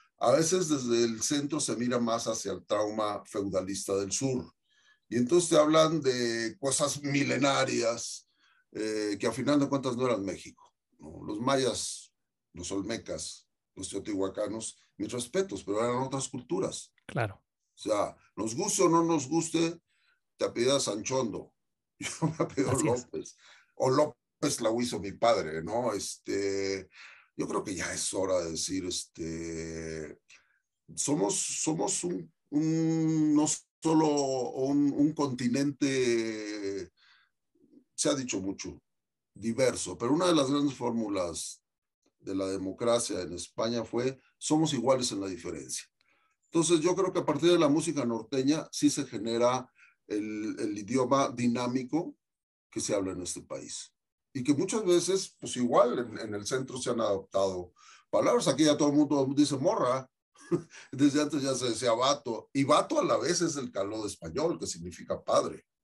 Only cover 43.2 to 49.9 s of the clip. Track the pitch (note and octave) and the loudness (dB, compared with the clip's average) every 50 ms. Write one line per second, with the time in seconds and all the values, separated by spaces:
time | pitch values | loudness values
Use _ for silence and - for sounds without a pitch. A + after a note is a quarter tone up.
43.2 | F2 D#2 F2 F2 - - _ - A2+ A#2 A#2+ A#2 A2 - - A#2+ B2 C3+ C3+ - | -6 -6 -8 -10 -12 -10 _ -4 -4 -2 -2 -4 -4 -4 -2 -2 -2 -2 -4 -6
44.2 | _ _ _ - - - D#3 D#3 D#3+ - C#3+ A#2+ A2+ C3 C3 B2+ - - G#2+ G2 | _ _ _ -8 -2 0 2 2 2 2 0 0 2 2 2 2 2 -2 -2 -4
45.2 | G2 G2 F#2 E2+ F2 F2 D#2+ D2 C2+ - - - - - _ _ _ _ _ _ | -4 -6 -6 -8 -8 -10 -10 -10 -10 -10 -10 -10 -10 -14 _ _ _ _ _ _
46.2 | _ _ _ _ _ _ - E3+ D#3+ D#3 F3 D#3 D3+ F3+ E3+ F#3+ F3+ F3+ - F3 | _ _ _ _ _ _ 0 0 2 4 4 4 4 2 2 2 0 0 0 0
47.2 | C#3 D#3 D3 C#3 D#3+ F3 F3 E3+ D#3+ C#3 C#3+ D#3+ D#3 E3+ C#3+ C#3+ A#2+ A#2 A#2 A2 | 0 0 0 2 4 6 6 6 6 6 4 4 2 0 -2 -2 0 -2 -2 -4
48.2 | A2+ - C#3 C3 C3 C#3 D#3 D#3 - - - - C#3+ D3 - D3+ C3+ - A#2+ G#2+ | -4 -4 -2 0 2 2 2 0 -2 -6 -2 2 2 2 2 0 -4 -6 -6 -6
49.2 | - A#2 A2+ A#2 A#2+ B2 B2+ B2+ B2 - _ _ - - | -4 -2 0 2 4 4 2 0 -2 -6 _ _ -20 -20